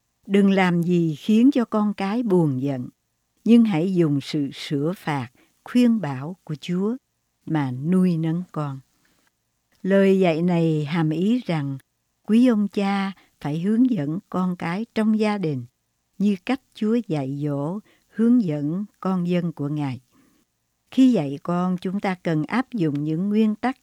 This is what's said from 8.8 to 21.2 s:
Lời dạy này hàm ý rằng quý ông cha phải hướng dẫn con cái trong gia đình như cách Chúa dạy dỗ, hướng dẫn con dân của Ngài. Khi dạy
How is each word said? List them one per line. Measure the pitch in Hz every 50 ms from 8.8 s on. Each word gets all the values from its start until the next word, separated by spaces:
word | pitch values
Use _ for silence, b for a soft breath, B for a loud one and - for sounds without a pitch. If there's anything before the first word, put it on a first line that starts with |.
| 131 _ _ _ _ _ _ _ _ _ _ _ _ _ _ _ _ _ _ _ _
Lời | 185 196 196 196 196 190 190
dạy | 190 180 160 151 170
này | 180 180 170 165 165 156 151 151
hàm | 139 160 175 160 156
ý | 156 160 180 208 240 254 233
rằng | - 170 156 139 139 135 135 - _ _ _ _ _ _ _ _
quý | - 208 226 247
ông | 254 233 208 208 196
cha | - 208 196 196 202 196 196 190 190 b b b b _
phải | - 147 147 165
hướng | 165 202 220 220 262 254
dẫn | 240 185 143 139 156 190 - _
con | - 180 185 185 180
cái | 175 - 165 170 190 226 - _
trong | 226 214 214 220 214
gia | 214 214 208 208
đình | 185 160 147 131 120 - _ _ _ _ _ _ _ _ _ _
như | 190 208 202 185 -
cách | - 254 277 - _ _
Chúa | - 220 214 226 247 226 -
dạy | 165 151 135 131 139 143 143
dỗ, | 147 143 139 139 151 180 214 b b b b b b _
hướng | - 220 233 240 254 220
dẫn | 175 147 147 143 147 165 185 208 202 _ _
con | - 185 190 185 175 175
dân | 180 175 170 170 156
của | - 143 143
Ngài. | 151 151 147 139 127 117 - b b b b b b b b _ _ _ _ _ _ _ _ _
Khi | - - 262 254 240
dạy | 196